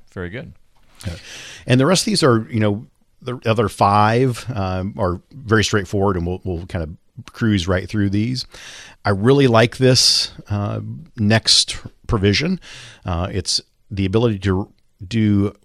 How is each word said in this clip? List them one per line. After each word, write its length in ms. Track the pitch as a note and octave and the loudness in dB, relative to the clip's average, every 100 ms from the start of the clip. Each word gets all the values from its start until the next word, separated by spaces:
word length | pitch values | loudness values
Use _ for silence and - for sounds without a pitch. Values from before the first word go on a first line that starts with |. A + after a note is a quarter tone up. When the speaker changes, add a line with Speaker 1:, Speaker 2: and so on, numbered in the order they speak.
| - | -14
Speaker 1:
very 180 | - F2 | -12 -10
good. 220 | G#2+ G#2+ - _ _ _ - F#2 | -10 -14 -20 _ _ _ -14 -12
Speaker 2:
Yeah. 80 | E2+ - - - - - | -12 -14 -18 -18 -14 0
And 140 | B2+ | 2
the 60 | C3+ | 4
rest 160 | F#3+ | 2
of 40 | - | 0
these 160 | G3+ | 2
are, 220 | D3+ A2+ A2+ | 4 2 0
you 80 | A#2 | 0
know, 260 | G#2+ G2+ C3+ _ _ _ | 0 -2 -8 _ _ _
the 180 | B2+ B2 A2+ | -12 -6 -2
other 240 | A2 G#2 | 0 0
five, 760 | - G2+ G#2 G#2+ A#2 C3+ A2+ - | 2 2 4 4 2 0 -2 -6
um, 440 | G#2 F#2+ F#2 F#2+ - | -6 -4 -4 -6 -4
are 240 | F#2+ F2+ - | -4 -4 -10
very 320 | C#3 A2 A2 | -16 0 2
straightforward, 540 | G2 G#2+ F#2 G#2 G2 F#2 | 2 0 -2 0 0 0
and 100 | E2+ | -4
we'll, 140 | F#2 | -6
we'll 220 | F#2+ E2+ F2+ | -6 -8 -6
kind 180 | F2+ | -8
of 420 | D#2+ F2 _ - - | -8 -10 _ -20 -20
cruise 380 | - A2+ G#2 F2 | -4 0 2 2
right 180 | F#2+ G2 | -2 -2
through 220 | G#2+ G2+ | -2 0
these. 360 | G2+ A2+ B2+ - - - - - - - | 0 -2 -6 -10 -16 -20 -20 -20 -8 -4
I 60 | |
really 360 | G2 A2+ C#3 C3+ | 0 4 6 6
like 300 | A2+ A#2 - | 6 4 4
this, 560 | C3 B2+ - - - - - | 4 4 4 0 -2 -10 -6
uh, 320 | G#2 G#2 A2 G#2+ B2 - - | -4 -4 -6 -8 -14 -14 -2
next 640 | G#2 A2 - - - - - - - | 2 2 2 0 0 -8 -14 -16 -4
provision. 520 | A#2 G2+ G2 D#3 F#3 - - - - - | 0 2 2 0 -4 -8 -20 -20 -14 -8
Uh, 240 | E2+ F2+ | -6 -4
it's 300 | - - - - _ _ | -6 -6 -6 -8 _ _
the 160 | G2+ F#2+ | -4 0
ability 340 | G#2+ A#2+ G2+ | 2 0 0
to 320 | G2 F#2 G#2 _ _ _ F#2 | 0 -2 -2 _ _ _ -6
do 480 | A#2 G#2+ G2+ G2 - | 0 2 2 0 -4